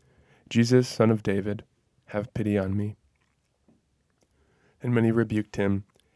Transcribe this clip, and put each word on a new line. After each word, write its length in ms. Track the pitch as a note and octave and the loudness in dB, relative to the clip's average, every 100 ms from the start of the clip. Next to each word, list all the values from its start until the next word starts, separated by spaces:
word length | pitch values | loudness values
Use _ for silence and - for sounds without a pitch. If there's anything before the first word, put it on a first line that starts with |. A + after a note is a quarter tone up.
| _ _ _ _ - | _ _ _ _ -4
"Jesus, 400 | A#2 A#2 B2+ B2 | 0 4 4 2
son 220 | - A2 | 2 2
of 120 | A2 | 2
David, 400 | A2 G2 G#2 G#2 - _ _ _ - | 0 -2 -2 -8 -10 _ _ _ -10
have 260 | G#2 B2 | -8 -6
pity 240 | - G#2 G#2 | -6 -2 -2
on 180 | F#2+ G2+ | -2 -4
me." 220 | G#2 - _ _ _ _ _ _ _ _ _ _ _ _ _ _ _ _ _ _ | -6 -10 _ _ _ _ _ _ _ _ _ _ _ _ _ _ _ _ _ _
And 120 | B2+ | -2
many 180 | A#2+ A2+ | 2 2
rebuked 440 | A2+ G#2+ G#2+ - - | 2 0 -2 -4 -2
him, 300 | G2+ G2 - _ _ | 0 -2 -6 _ _